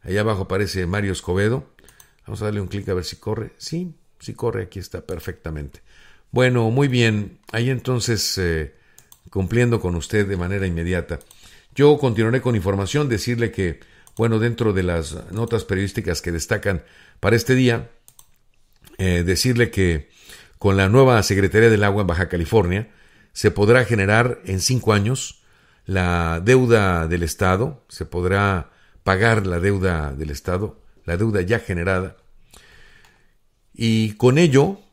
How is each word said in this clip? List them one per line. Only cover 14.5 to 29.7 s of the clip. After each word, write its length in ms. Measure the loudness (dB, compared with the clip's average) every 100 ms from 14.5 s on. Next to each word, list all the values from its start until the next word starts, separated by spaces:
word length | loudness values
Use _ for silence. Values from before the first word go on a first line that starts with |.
| 0 0
de 120 | 0
las 480 | 0 -2 -6 -10 -12
notas 320 | -8 -4 -4
periodísticas 580 | -2 -4 -2 -4 -6 -6
que 80 | -6
destacan 540 | -6 -4 -4 -2 -6 -8 _ _ _
para 160 | 0
este 220 | 0 2 2
día, 340 | 2 0 -6 _ _ _ -20 _ _ _ _ _ -20 -4
eh, 260 | 0 0 0
decirle 460 | 0 0 2 0
que 380 | 2 2 0 -4 _ -20 -20 -20 _
con 180 | 0 4
la 120 | 4
nueva 320 | 6 6 6
Secretaría 460 | 2 2 2 6 6
del 120 | 6
Agua 180 | 2 2
en 40 | 0
Baja 220 | 0 -2
California 600 | -2 2 2 2 -2 -4 _ _ _ _
se 180 | 0 0
podrá 340 | 2 4 4
generar 560 | 4 0 2 4 2 -2
en 160 | -4 -4
cinco 320 | 0 0 2
años 500 | 2 2 -4 -6 -16 _ _ _ _ -4
la 540 | -2 0 0 -2 -2
deuda 640 | 4 4 6 4 4 0 0
del 140 | -2
Estado, 600 | -4 -2 0 0 -2 -6 _
se 160 | -14
podrá 680 | -8 -4 -2 0 2 0 -4 _ _ _
pagar 420 | -2 2 2 2 0
la 120 | -2
deuda 540 | 0